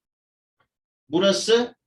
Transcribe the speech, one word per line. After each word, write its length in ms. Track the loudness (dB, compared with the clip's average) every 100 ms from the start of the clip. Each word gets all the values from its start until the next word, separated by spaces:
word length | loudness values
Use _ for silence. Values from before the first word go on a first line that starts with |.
| _ _ _ _ _ _ _ _ _ _ -6
Burası 680 | 0 0 0 0 0 0 _